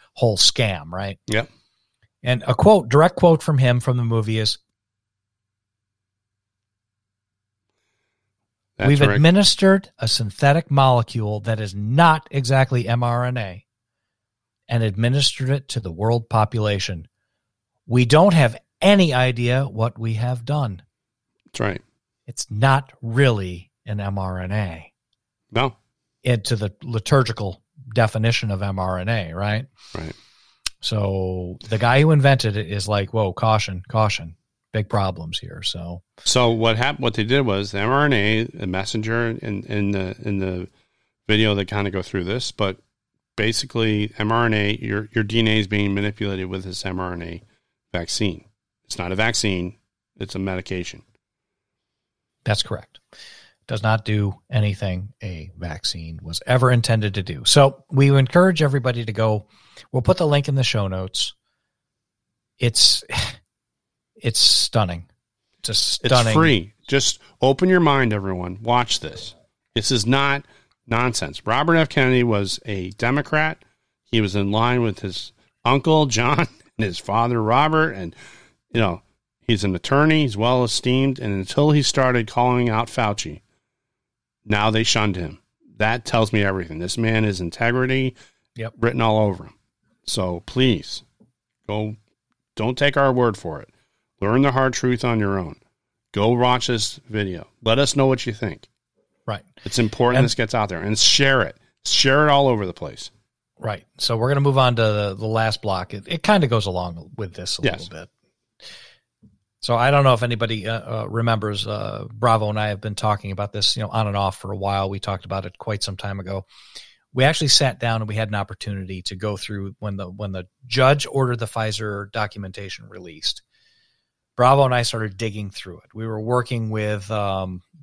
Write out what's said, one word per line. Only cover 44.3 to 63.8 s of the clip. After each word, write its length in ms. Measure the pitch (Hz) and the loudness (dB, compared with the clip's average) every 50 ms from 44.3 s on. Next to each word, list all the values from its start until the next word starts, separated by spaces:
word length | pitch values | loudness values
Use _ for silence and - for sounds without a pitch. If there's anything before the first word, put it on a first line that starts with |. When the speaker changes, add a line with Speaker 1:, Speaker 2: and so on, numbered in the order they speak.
Speaker 2:
R 140 | 113 117 120 | 2 2 2
N 80 | 113 107 | 2 2
A, 240 | 104 101 104 104 - | 0 0 0 -2 -4
your, 260 | - 110 101 104 104 104 - | -4 -6 -6 -6 -6 -4 -2
your 100 | 113 107 | -2 -2
D 160 | 101 110 117 | 0 0 2
N 80 | 113 | 2
A 120 | 110 107 110 | 2 2 0
is 80 | 101 | 0
being 260 | 92 107 104 101 101 98 | 0 -2 -2 0 0 -2
manipulated 540 | 101 101 104 107 - 107 101 98 95 92 | -2 -4 -4 -6 -6 -6 -6 -4 -6 -6
with 160 | 92 92 95 92 | -6 -8 -8 -8
this 200 | 95 90 - - | -10 -12 -10 -8
M 140 | 95 92 92 | -8 -6 -6
R 140 | 92 90 90 | -6 -6 -8
N 80 | 87 | -10
A 220 | 85 85 85 - - _ _ _ _ _ _ _ _ - - | -10 -12 -12 -14 -16 _ _ _ _ _ _ _ _ -8 -8
vaccine. 520 | 87 82 - - - 107 95 80 - _ _ _ _ _ _ _ _ _ | -8 -6 -6 -4 -2 -2 -4 -4 -6 _ _ _ _ _ _ _ _ _
It's 120 | - - | -14 -10
not 140 | - 90 90 92 | -8 -6 -6 -2
a 20 | |
vaccine. 640 | 101 110 113 110 - - 104 95 90 87 92 - _ _ _ _ _ _ _ _ - | 0 0 0 0 0 -2 -2 -2 -2 -4 -6 -10 _ _ _ _ _ _ _ _ -14
It's 160 | 113 104 - | -14 -10 -8
a 40 | - | -6
medication. 640 | 95 98 92 92 90 - 95 90 87 - - - _ _ _ _ _ _ _ _ _ _ _ _ _ _ _ _ _ _ _ _ _ _ _ _ _ _ _ _ - | -6 -4 -6 -6 -8 -8 -8 -8 -8 -10 -12 -18 _ _ _ _ _ _ _ _ _ _ _ _ _ _ _ _ _ _ _ _ _ _ _ _ _ _ _ _ -2
Speaker 1:
That's 200 | - 104 - - | -2 -2 -2 -2
correct, 360 | - - - - _ _ - _ _ - - - - - - - _ _ _ _ | -6 -8 -10 -12 _ _ -20 _ _ -20 -20 -20 -20 -20 -20 -20 _ _ _ _
does 140 | - 117 104 104 | -8 -6 -2 0
not 200 | 110 113 110 - | 2 0 0 0
do 300 | 113 107 104 101 98 92 - _ - | -2 0 0 0 -2 -4 -6 _ -4
anything 640 | 127 113 104 104 95 - 101 95 90 90 98 104 - - - | -2 0 0 0 -2 -2 -4 -4 -4 -6 -8 -10 -14 -14 -12
a 280 | 95 90 80 78 87 80 | -12 -10 -12 -14 -16 -14
vaccine 600 | 80 87 82 78 82 - - - 85 80 82 82 78 | -12 -10 -10 -10 -8 -8 -8 -8 -8 -12 -12 -14 -14
was 200 | - 80 82 - - | -12 -10 -12 -10 -2
ever 240 | - 127 127 131 127 | 0 2 2 4 4
intended 420 | 123 117 113 - 113 107 104 101 92 | 4 2 2 2 0 0 0 -2 -4
to 80 | 101 90 | -4 -6
do. 200 | - - 135 117 | -6 -8 -4 0
So 380 | - - 143 135 139 139 - _ - | 4 6 6 6 6 4 -2 _ -2
we 260 | 147 135 139 139 139 | 2 4 4 6 6
encourage 460 | 135 131 - - 175 185 190 175 156 | 4 4 4 4 4 6 6 4 2
everybody 440 | 156 139 135 139 117 127 120 120 113 | 0 0 0 0 -2 -2 -2 -2 -4
to 80 | 113 101 | -6 -2
go. 340 | 113 110 110 107 101 - _ _ _ _ _ _ - - - | 0 0 2 0 0 -4 _ _ _ _ _ _ -20 -14 -6
We'll 100 | - 131 | -4 0
put 160 | - - 139 | 2 2 2
the 100 | - 170 | 4 4
link 200 | 151 147 143 139 151 | 2 2 2 2 0
in 60 | 135 | 0
the 80 | 135 123 | 0 0
show 240 | - - 107 98 | 0 0 -2 -2
notes. 460 | 95 92 92 95 95 - - - - - _ _ _ _ _ _ _ _ _ _ _ _ _ _ _ _ _ _ _ _ _ _ _ _ - | -2 -4 -6 -6 -6 -4 -6 -6 -6 -6 _ _ _ _ _ _ _ _ _ _ _ _ _ _ _ _ _ _ _ _ _ _ _ _ -2
It's, 440 | 123 120 - - - - - - - - | -2 0 2 4 4 4 4 2 -4 -6
<sighs> 1080 | - - - - - - _ _ _ _ _ _ _ _ | -6 -4 -4 -6 -8 -14 _ _ _ _ _ _ _ _